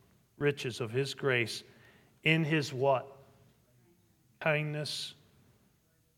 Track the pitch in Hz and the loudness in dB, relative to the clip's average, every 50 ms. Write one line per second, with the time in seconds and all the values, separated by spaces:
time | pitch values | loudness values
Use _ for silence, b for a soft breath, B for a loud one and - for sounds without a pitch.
0 | _ _ _ _ _ _ _ - 143 147 139 - - 131 113 - 123 107 113 135 | _ _ _ _ _ _ _ -2 0 0 0 0 -4 -6 -6 -6 -6 -4 -2 -2
1 | 139 131 - - - 135 127 120 117 104 - - - b b b b b b b | -2 -2 -4 -2 0 2 2 2 2 0 -4 -10 -12 b b b b b b b
2 | b b b b b 156 160 160 165 143 160 156 139 - 135 127 135 139 135 120 | b b b b b 4 4 4 4 2 2 0 0 0 -2 0 2 4 4 2
3 | - - - - - - - - - - _ _ _ _ _ _ _ _ _ _ | 0 -4 -16 -20 -20 -20 -20 -20 -20 -20 _ _ _ _ _ _ _ _ _ _
4 | _ _ _ _ _ _ _ - - 160 151 147 151 147 147 151 151 139 - - | _ _ _ _ _ _ _ -4 0 0 0 0 0 -4 -6 -6 -6 -6 -6 -8
5 | - - - - - _ _ _ - _ _ _ _ _ _ _ _ _ _ _ | -8 -10 -12 -16 -20 _ _ _ -20 _ _ _ _ _ _ _ _ _ _ _
6 | _ _ _ | _ _ _